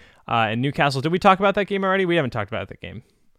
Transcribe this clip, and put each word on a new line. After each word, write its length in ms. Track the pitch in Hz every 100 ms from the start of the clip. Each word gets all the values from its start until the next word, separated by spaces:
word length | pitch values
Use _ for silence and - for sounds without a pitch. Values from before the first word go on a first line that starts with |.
| - _ -
uh, 180 | 117 110
and 120 | 113
Newcastle. 380 | 139 - 147 135
Did 100 | 151
we 60 | 180
talk 200 | 202 185
about 160 | 202 208
that 80 | 190
game 160 | 196
already? 220 | 190 190 180
We 80 | 170
haven't 140 | 131
talked 200 | 113 101
about 180 | 104 98
that 120 | -
game. 220 | 87 95 - _ _